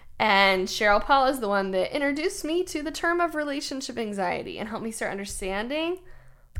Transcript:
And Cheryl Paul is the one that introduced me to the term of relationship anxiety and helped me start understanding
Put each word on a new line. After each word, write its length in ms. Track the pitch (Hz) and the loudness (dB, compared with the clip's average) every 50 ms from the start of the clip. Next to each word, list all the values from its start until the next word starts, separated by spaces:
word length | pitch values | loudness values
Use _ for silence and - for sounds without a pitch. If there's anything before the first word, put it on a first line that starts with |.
| - - - - | -18 -14 -4 0
And 480 | 220 214 196 196 196 190 190 185 185 196 | 2 6 6 6 6 6 6 4 2 -2
Cheryl 340 | - - 226 208 202 214 | -2 2 4 6 6 4
Paul 260 | 208 - 277 277 262 262 | 6 4 4 6 6 4
is 120 | 285 262 | 2 2
the 80 | 226 196 | 0 0
one 240 | 202 196 190 190 | 0 0 0 0
that 240 | 190 185 185 - - | 0 0 0 0 0
introduced 480 | 294 285 285 285 302 302 392 392 - - | 0 0 0 0 0 -2 -2 -4 -4 -4
me 200 | 302 320 349 370 | -2 -2 -2 -2
to 160 | - - 311 | -2 -4 -6
the 100 | 294 320 | -6 -6
term 300 | 311 - - 339 339 349 | -6 -2 0 0 2 2
of 140 | 349 330 330 | 2 0 0
relationship 640 | 302 302 294 277 285 294 - 285 269 269 - 240 247 | -2 -2 -2 -4 -4 -4 -6 -6 -6 -8 -8 -6 -6
anxiety 580 | 226 214 208 196 185 180 - - - - 82 82 | -4 -4 -4 -2 -2 -2 -2 -4 -4 -6 -8 -8
and 100 | 208 220 | -8 -8
helped 160 | 214 - 220 | -8 -8 -8
me 80 | 226 | -8
start 200 | 220 - 233 - | -6 -6 -6 -4
understanding 880 | 180 196 202 202 - - 202 185 190 202 220 240 285 311 320 339 359 359 - - - - - - - - _ - - | -4 -6 -6 -8 -8 -6 -6 -4 -4 -4 -4 -4 -4 -2 -2 -2 -4 -6 -8 -16 -18 -18 -20 -20 -20 -20 _ -10 0